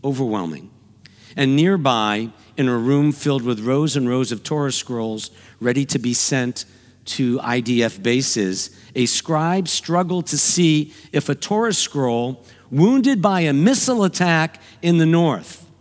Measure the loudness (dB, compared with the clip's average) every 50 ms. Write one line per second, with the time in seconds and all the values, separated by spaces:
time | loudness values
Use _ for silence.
0 | -2 -4 -2 -2 -2 -2 -2 -2 -4 -6 -8 -10 -14 -20 -20 -20 _ -20 -20 _
1 | _ -20 -20 _ -20 -16 -4 -2 0 2 4 4 4 4 2 2 2 2 2 2
2 | 2 0 0 -2 -4 -6 -10 -16 -20 -20 -4 -2 0 0 0 0 0 2 2 4
3 | 2 2 0 0 -2 -2 -2 -2 -2 -2 -4 -2 -2 -2 0 0 0 0 0 0
4 | -2 0 0 0 -2 -2 -4 -8 -6 -6 -4 -4 -2 -2 -4 -6 -6 -6 -6 -6
5 | -6 -6 -6 -8 -10 -12 -16 -20 -20 -20 -16 _ -2 -2 0 0 0 -2 -2 -2
6 | -2 -2 -2 -2 -2 -2 -2 -2 -2 -2 -4 -8 -12 _ -16 -20 _ -20 _ _
7 | _ -12 -4 -2 -2 0 0 -2 -2 -2 -2 -2 0 0 0 0 0 0 -2 -4
8 | -2 0 0 0 0 -2 -2 0 -2 -2 -2 -4 -8 -10 -12 -20 -20 -12 -4 -2
9 | -2 0 0 -4 -4 -2 -2 -2 0 0 0 -2 -2 -2 -4 -6 -4 -2 0 0
10 | 0 0 -2 -4 -4 -4 -2 0 0 0 2 2 4 4 4 2 0 -2 -8 -20
11 | -20 -4 -4 -4 -2 -2 -4 -6 -4 -4 -2 0 0 0 0 -2 -2 -2 -2 -2
12 | -2 0 0 -2 -2 -4 -6 -10 -16 -20 -20 -20 -16 -6 2 4 4 6 6 4
13 | 4 2 2 2 2 2 2 2 2 2 2 4 4 4 4 2 2 0 0 2
14 | 2 0 0 0 0 2 2 2 0 -2 -4 -12 -20 -20 -20 -4 0 2 4 4
15 | 4 4 4 4 4 2 0 -2 -6 -12 -16 -18 -18 -20 -20 _